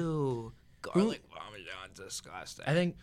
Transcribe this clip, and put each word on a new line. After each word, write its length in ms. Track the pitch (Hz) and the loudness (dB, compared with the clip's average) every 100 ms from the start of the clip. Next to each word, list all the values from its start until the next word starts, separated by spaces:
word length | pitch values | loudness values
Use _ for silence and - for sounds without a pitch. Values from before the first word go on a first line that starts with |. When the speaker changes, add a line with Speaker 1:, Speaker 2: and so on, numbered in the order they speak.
Speaker 1:
Who 520 | 170 156 139 120 113 - - - | 4 2 2 0 -4 -12 -20 -12
Speaker 2:
Garlic 480 | - 175 214 160 - | 2 4 4 2 -8
Parmesan's 680 | 78 90 107 85 95 95 92 | -12 -12 -12 -12 -10 -12 -12
disgusting. 680 | 95 - - 87 - - - | -10 -10 -10 -10 -10 -6 2
Speaker 1:
I 60 | |
think 220 | 156 175 - | 4 4 0